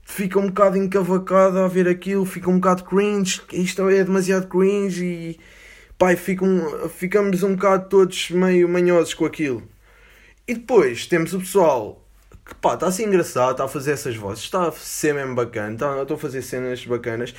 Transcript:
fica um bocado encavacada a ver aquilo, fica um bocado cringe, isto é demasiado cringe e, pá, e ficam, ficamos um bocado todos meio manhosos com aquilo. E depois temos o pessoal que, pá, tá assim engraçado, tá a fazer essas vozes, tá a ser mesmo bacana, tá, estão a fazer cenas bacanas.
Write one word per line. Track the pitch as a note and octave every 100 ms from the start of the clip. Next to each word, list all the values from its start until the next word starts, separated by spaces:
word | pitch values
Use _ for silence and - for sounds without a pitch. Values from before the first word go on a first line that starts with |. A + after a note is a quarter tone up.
fica | - - G3+ G3
um | G3+
bocado | F#3+ G3+ F#3
encavacada | G3 G3 F3+ F#3 F#3 F#3 F#3+ F#3 F#3+
a |
ver | F3+ F3+
aquilo, | F3+ F#3+ G3
fica | F#3 F3+ F3+
um |
bocado | F#3 F#3 F#3
cringe, | - F#3 G#3 G#3 F#3 - -
isto | - F3+ - F#3+
é | G3
demasiado | F3+ F#3+ F3+ F#3+ F#3
cringe | F3+ F#3+ G3+ G3 F3
e, | F3+ E3+ E3 E3 - - - - - -
pá, | F3+
e | F3+
ficam, | - F#3 F#3 F#3 D#3+ - E3
ficamos | - F3+ G3+ G3+ F#3
um | G3
bocado | F#3+ G3 F#3+ F#3+
todos | G3 F#3 F#3 -
meio | F3 F#3 F3+ F3
manhosos | F3+ F3+ F3 E3
com | - D#3+
aquilo. | D#3 D3 A#2 - _ _ _ _ _ _ _ -
E |
depois | A#3 - A#3+ C#3 A#2 -
temos | E3+ D#3+
o | F#3
pessoal | F#3 G3+ E3 C3 G#2 - _ _ _ -
que, | - -
pá, | - A#2+
tá | D#3+
assim | F#3
engraçado, | G#3+ F#3+ D#3+ C3 B2+ C3
tá |
a | C3+
fazer | D3+ C3+
essas | C#3 C3+ A2+
vozes, | G2+ A2 -
tá | F#3+ E3+
a |
ser | - - - D#3
mesmo | C#3+ C3+ B2
bacana, | A#2 A2+ G#2 A2+
tá, | C#3+ C3+
estão | C#3 D3+
a |
fazer | D3 C3
cenas | B2 B2+ B2+ B2
bacanas. | A#2 A#2+ A#2+ A2+ A#2+